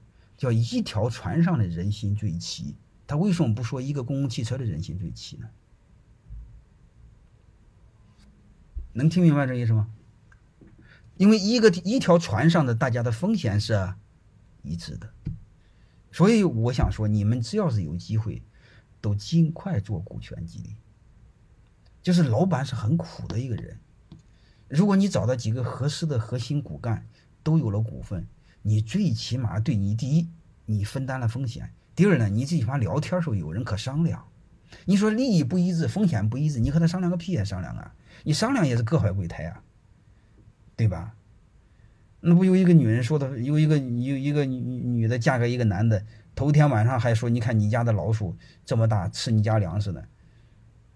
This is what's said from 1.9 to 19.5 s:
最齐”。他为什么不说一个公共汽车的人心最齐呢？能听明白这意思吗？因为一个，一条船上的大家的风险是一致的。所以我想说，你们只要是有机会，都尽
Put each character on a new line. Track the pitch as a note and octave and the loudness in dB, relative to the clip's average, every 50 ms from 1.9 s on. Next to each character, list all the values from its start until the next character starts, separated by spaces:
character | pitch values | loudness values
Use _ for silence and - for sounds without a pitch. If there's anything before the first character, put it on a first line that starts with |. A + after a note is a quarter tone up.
| G#2 - G#2+ G2 G2+ | -4 -4 -2 -4 -4
最 | G#2 G#2+ G#2 D#2+ | -2 -4 -4 -6
齐”。 | E2+ - - - - - C#2+ - - _ _ _ _ _ | -6 -8 -10 -10 -10 -10 -12 -12 -14 _ _ _ _ _
他 | - C#3+ | -6 -2
为 | D3+ G3 G#3+ | 0 0 0
什 | F3 F3 | 2 2
么 | D#3 A#2 G#2+ | 2 0 0
不 | C3 A#2+ | -2 -2
说 | - D3 B2+ | -6 -6 -6
一 | B2+ C#3 C#3+ | -6 -4 -4
个 | C#3+ A#2+ | -6 -4
公 | A#2 C#3 C3+ | -4 -4 -4
共 | C#3 B2+ | -4 -4
汽 | - - A#2 | -4 -6 -6
车 | A2+ B2 | -4 -6
的 | C3 B2 | -4 -4
人 | G#2+ D#2+ D2+ - | -6 -6 -6 -8
心 | - D2+ F#2+ | -8 -8 -8
最 | F#2+ D#2+ | -8 -10
齐 | - - - - - | -10 -12 -16 -18 -16
呢？ | - - A2 - - _ _ - _ _ _ - _ _ _ - _ _ - - - - - - - _ _ _ _ _ _ _ _ - - - _ _ _ _ _ _ _ _ _ _ - _ _ _ - _ _ _ _ _ _ - - _ _ _ - - _ - - - - - - | -16 -16 -18 -18 -20 _ _ -20 _ _ _ -20 _ _ _ -20 _ _ -18 -16 -16 -16 -18 -20 -20 _ _ _ _ _ _ _ _ -20 -20 -20 _ _ _ _ _ _ _ _ _ _ -20 _ _ _ -20 _ _ _ _ _ _ -20 -20 _ _ _ -20 -20 _ -20 -12 -12 -12 -12 -8
能 | - A2+ C#3 D#3+ | -4 2 2 2
听 | E3 F3+ F3 | 4 6 6
明 | E3 C#3+ | 6 6
白 | C#3+ C#3 | 4 2
这 | B2+ B2+ | 0 -2
意 | B2 A#2+ | -2 0
思 | A2+ | 2
吗？ | A2+ A2 G#2 - - - - - - _ _ _ - _ _ _ _ _ - - - - - - - - - - - | 2 2 0 -2 -6 -18 -20 -20 -20 _ _ _ -20 _ _ _ _ _ -20 -20 -20 -20 -20 -20 -20 -20 -20 -14 0
因 | - F#3+ G#3 | 4 6 6
为 | A3 G#3+ | 6 6
一 | F3+ G#3 B3 A#3+ | 4 2 2 6
个， | A3 G#3+ E3+ F3+ - | 6 6 4 4 -2
一 | F#3 A#3+ C4+ | 0 0 0
条 | - - E3+ F3 | 4 4 4 4
船 | E3+ - A2 G2+ C#3 E3 | 4 0 0 4 4 4
上 | E3+ F3 C#3+ | 6 4 4
的 | B2 A2+ | 2 2
大 | A2+ C#3 C3 | 0 0 0
家 | A#2 A#2+ | 0 0
的 | A#2 B2 | 0 -2
风 | A2+ - F3+ G#3 A3+ | -2 -2 0 -2 0
险 | F3 - G#2+ F#2+ G2+ | 0 0 0 0 0
是 | - - A2 G2 F#2 E2+ F#2+ - - _ _ _ _ _ _ - _ _ _ _ | 0 2 0 0 0 -2 -6 -10 -14 _ _ _ _ _ _ -20 _ _ _ _
一 | - C#2 E2 | -10 -10 -10
致 | E2+ - - - | -8 -8 -12 -12
的。 | - - G#2+ - - - - - - - - _ _ _ _ _ _ - _ _ _ _ _ | -12 -14 -16 -18 -12 -10 -10 -10 -10 -14 -20 _ _ _ _ _ _ -20 _ _ _ _ _
所 | - - E3+ G#3+ | 0 2 4 4
以 | A#3 G#3+ F#3+ | 6 4 2
我 | E2+ A2+ A2+ A2 A#2+ A#2 | 2 0 0 -2 0 0
想 | - A#2+ F#2+ | 0 0 0
说， | G2+ - G#2+ | 0 -2 0
你 | G#2 G#2 G#2 G2+ | 0 2 2 2
们 | G#2+ A#2+ B2+ | 2 0 0
只 | A#2 - G#3 | -2 -4 -2
要 | G#3+ G3+ D#3 | 0 0 0
是 | A2+ G#2 E2+ | 0 -2 -4
有 | D2 E2 | -4 -6
机 | F2 - - A2 | -8 -6 -4 -4
会， | A2 A2 G#2 C2 A#1 - - _ - _ - - - _ _ - - | -2 -2 -4 -8 -10 -12 -18 _ -20 _ -20 -20 -20 _ _ -20 -8
都 | - G#2+ G#2 | -4 -4 -4
尽 | G2+ - - E3 E3 E3 D3+ | -4 -4 0 2 2 4 2